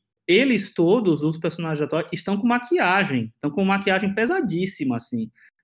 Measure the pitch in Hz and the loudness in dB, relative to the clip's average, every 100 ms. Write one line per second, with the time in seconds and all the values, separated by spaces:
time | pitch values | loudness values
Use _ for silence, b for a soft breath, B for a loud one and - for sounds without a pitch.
0 | _ _ - 185 269 226 - - 170 226 | _ _ 2 4 4 2 -2 0 2 4
1 | 196 156 151 160 170 - 165 151 151 160 | 2 2 0 -2 -4 -4 -4 -4 -2 -4
2 | 170 - - 202 233 240 247 359 196 190 | -4 -6 -4 0 2 0 0 0 2 2
3 | 180 131 113 - 147 147 196 196 202 190 | 2 -2 -4 -6 -6 0 0 2 2 0
4 | 196 196 233 370 247 165 185 - 135 117 | 0 -2 0 0 -2 -2 -4 -4 -4 -4
5 | - 120 110 _ b _ | -4 -8 -8 _ b _